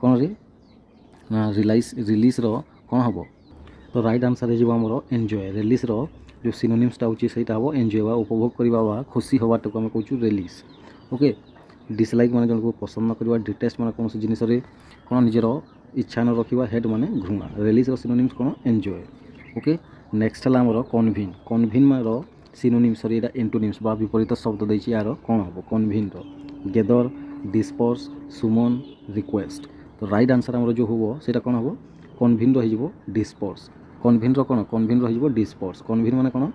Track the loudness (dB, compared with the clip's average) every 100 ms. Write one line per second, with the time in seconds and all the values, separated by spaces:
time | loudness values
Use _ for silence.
0 | 4 2 2 -4 -18 -20 _ -20 _ -20
1 | -20 -20 -6 -2 0 2 2 2 0 -6
2 | -2 4 4 4 0 -2 -6 -20 -4 0
3 | 0 -2 -8 -18 -20 -20 -20 -20 -6 -2
4 | 2 2 0 0 0 2 2 2 0 -2
5 | -2 -2 -2 -4 -4 -4 0 0 0 -2
6 | -4 -10 -20 -8 -6 -2 0 2 2 0
7 | -4 -2 -4 -2 -2 -2 0 0 0 0
8 | 0 0 0 0 -2 0 2 2 2 -2
9 | -4 -4 0 0 2 2 0 -4 -4 -4
10 | -4 -2 0 0 -4 -12 -20 -20 -20 -20
11 | -10 0 0 0 -10 -20 -20 -20 -12 -2
12 | 0 4 4 4 2 0 -2 -4 -8 -4
13 | -4 -2 -2 -2 -2 -4 -4 -4 -6 -4
14 | -6 -4 -4 -2 0 0 -2 -20 -20 -20
15 | -2 2 4 4 2 -2 -6 -20 -12 -8
16 | -6 -2 0 0 0 -2 0 -2 -2 -2
17 | -2 -4 -4 -6 -6 -2 2 4 4 0
18 | 0 2 0 0 -4 -2 0 0 0 -8
19 | -12 -20 -20 -20 -12 -6 -2 -2 -4 -20
20 | -6 0 0 0 2 4 4 2 0 2
21 | 2 0 -4 -8 -4 0 2 4 4 4
22 | 0 -4 -6 -20 -20 -2 2 4 4 2
23 | -2 -2 -2 -4 -2 0 -2 -2 -2 -2
24 | 0 0 0 -2 -2 -4 0 -2 0 -2
25 | -2 -6 -2 -2 -2 -8 -6 -2 0 0
26 | -4 -8 -16 -18 -18 -12 -4 0 4 4
27 | 2 -4 -14 -12 -4 -2 -2 0 -2 -2
28 | -6 -16 -18 -6 0 2 2 0 -6 -18
29 | -10 -8 -4 -4 -4 -12 -18 -20 -20 -10
30 | -2 2 4 4 2 -2 0 0 0 0
31 | -2 -4 -2 -2 0 -2 -2 -6 -16 -20
32 | -20 0 2 4 4 4 2 0 -4 -8
33 | -6 -4 -4 -4 -8 -8 -18 -20 -20 -2
34 | 2 4 4 2 2 0 -2 -2 2 2
35 | 2 0 0 0 -2 -4 -10 -10 -2 0
36 | 2 2 2 0 -4